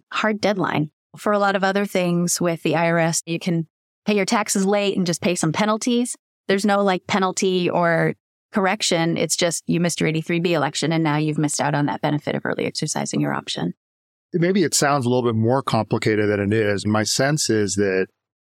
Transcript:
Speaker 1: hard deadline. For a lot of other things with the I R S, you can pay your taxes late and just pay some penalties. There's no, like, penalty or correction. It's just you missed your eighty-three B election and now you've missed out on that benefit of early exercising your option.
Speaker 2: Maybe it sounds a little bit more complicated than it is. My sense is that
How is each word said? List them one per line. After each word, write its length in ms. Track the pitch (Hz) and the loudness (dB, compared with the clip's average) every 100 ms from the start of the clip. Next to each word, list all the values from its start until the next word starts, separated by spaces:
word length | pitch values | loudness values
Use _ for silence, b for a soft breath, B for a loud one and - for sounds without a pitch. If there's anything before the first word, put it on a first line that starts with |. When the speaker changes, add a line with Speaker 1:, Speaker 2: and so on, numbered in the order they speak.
| - | -8
Speaker 1:
hard 280 | - 214 208 | -4 -2 0
deadline. 520 | 190 185 147 147 151 _ _ - | 0 0 -2 -2 -4 _ _ -6
For 160 | 214 | -2
a 80 | 208 | 2
lot 160 | 202 196 | 2 2
of 80 | |
other 220 | 190 196 202 | 0 0 0
things 540 | 190 180 170 175 - | 0 0 0 0 0
with 220 | 175 165 | -2 0
the 140 | 165 156 | 0 2
I 100 | 170 | 2
R 120 | 170 | 2
S, 220 | 165 160 - | 2 -2 -4
you 140 | 165 | -6
can 260 | 190 165 160 _ _ _ - | -2 -2 -4 _ _ _ -2
pay 80 | |
your 100 | 208 | 0
taxes 400 | 185 220 214 202 | 2 0 0 -2
late 320 | 190 208 202 190 | 0 2 0 0
and 80 | |
just 160 | 175 165 | -2 -2
pay 140 | 190 | -2
some 180 | 180 160 | 0 -2
penalties. 640 | 156 214 220 247 240 247 - _ _ - | 0 0 0 0 0 -2 -8 _ _ -2
There's 180 | 196 | 0
no, 200 | 208 202 | 2 2
like, 240 | 202 185 - | 2 0 0
penalty 600 | 202 185 - 190 185 175 | 0 0 0 0 2 0
or 460 | 170 170 165 160 - _ _ _ | 2 2 2 0 -4 _ _ _
correction. 640 | 214 185 214 - 170 165 165 | -2 0 0 0 0 0 0
It's 200 | 160 - | -2 0
just 280 | 170 - - | 0 -2 -2
you 140 | 170 | 0
missed 200 | 175 - | 0 0
your 80 | 160 | -2
eighty-three 300 | 156 160 170 | -2 -2 -2
B 160 | 175 | 0
election 380 | 160 139 - 147 | 2 0 -2 -2
and 100 | 160 | 0
now 140 | 156 147 | 2 0
you've 200 | 156 151 | 0 0
missed 240 | 147 - | -2 0
out 140 | 143 | 0
on 120 | 151 143 | 0 0
that 140 | - | -2
benefit 360 | 147 147 - 143 | -2 -2 -2 -4
of 100 | - | -4
early 180 | - | -4
exercising 560 | - - 156 147 143 147 | -4 -4 -6 -4 -4 -2
your 140 | 143 | -2
option. 400 | 139 - - 175 - _ _ _ _ - | -4 -6 -6 -6 -8 _ _ _ _ -8
Speaker 2:
Maybe 300 | 175 175 196 | -2 0 2
it 100 | 151 | 2
sounds 320 | - 147 143 | 2 2 2
a 40 | 120 | 2
little 200 | 123 120 | 2 2
bit 60 | |
more 280 | 110 110 135 | 2 2 2
complicated 680 | - 117 110 117 113 107 104 | 0 0 0 0 2 2 2
than 100 | 104 | 2
it 120 | 98 | 2
is. 340 | 110 104 98 104 | 2 0 0 0
My 160 | 107 | 0
sense 480 | 104 - 135 151 - | 0 0 0 0 0
is 240 | 110 101 | 0 0
that 320 | 95 101 95 95 _ _ _ | 0 0 2 -2 _ _ _